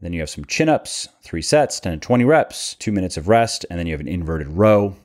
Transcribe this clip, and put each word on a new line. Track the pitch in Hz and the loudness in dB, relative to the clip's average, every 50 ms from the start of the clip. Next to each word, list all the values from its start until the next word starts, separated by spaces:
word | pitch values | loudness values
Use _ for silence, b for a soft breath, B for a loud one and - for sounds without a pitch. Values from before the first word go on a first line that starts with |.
Then | - 87 87 | -10 -8 -6
you | 85 | -6
have | 78 - | -6 -8
some | - - 73 | -8 -12 -10
chin-ups, | - - - 156 160 147 - - - - - - - _ _ _ | -8 -2 0 2 2 2 2 0 -6 -10 -10 -10 -12 _ _ _
three | - - 82 | -8 -8 -6
sets, | - - 151 151 139 - - - | -2 2 4 4 4 2 -2 -6
ten | - 92 82 | -6 -6 -6
to | 78 | -6
twenty | - - 123 120 120 | -2 0 2 4 4
reps, | 131 156 151 113 - - - - - - | 4 4 4 2 0 -4 -10 -10 -10 -10
two | - - 117 | -8 -4 -2
minutes | 104 98 92 90 - | -2 -2 -2 -2 -6
of | 95 78 | -6 0
rest, | 92 113 113 117 110 - - - - | 2 4 4 4 2 -2 -8 -8 -8
and | 87 85 | -6 -6
then | 85 | -4
you | 85 80 | -4 -4
have | 73 | -6
an | 76 | -6
inverted | 65 90 90 82 78 80 78 73 69 | -6 -6 -4 -4 -4 -4 -4 -4 -4
row, | 78 90 104 107 107 101 101 101 95 - _ | 0 4 6 6 6 6 4 0 -4 -8 _